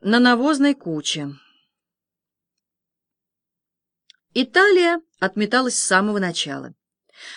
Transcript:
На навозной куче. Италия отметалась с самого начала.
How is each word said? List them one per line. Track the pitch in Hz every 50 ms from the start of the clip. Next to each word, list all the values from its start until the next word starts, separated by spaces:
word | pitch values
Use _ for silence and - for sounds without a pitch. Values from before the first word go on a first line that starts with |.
На | - 190 226 240
навозной | 247 247 247 233 254 302 311 269 277 285 277
куче. | 277 - 175 160 151 147 - - 156 147 143 143 135 _ _ _ _ _ _ _ _ _ _ _ _ _ _ _ _ _ _ _ _ _ _ _ _ _ _ _ _ _ _ _ _ _ _ _ _ _ _ _ _ _ _ _ _ _ _ _ _ _ _ _ _ _ _ _ _ _ _ -
Италия | 240 247 254 - 349 392 415 381 359 349 339 349 339 330 _ _ -
отметалась | 185 185 - 208 214 208 226 254 262 247 - -
с | -
самого | - 190 185 196 214 208 202
начала. | 190 175 165 - - 151 139 139 131 - - _ _ _ _ _ _ _ _ _ - - -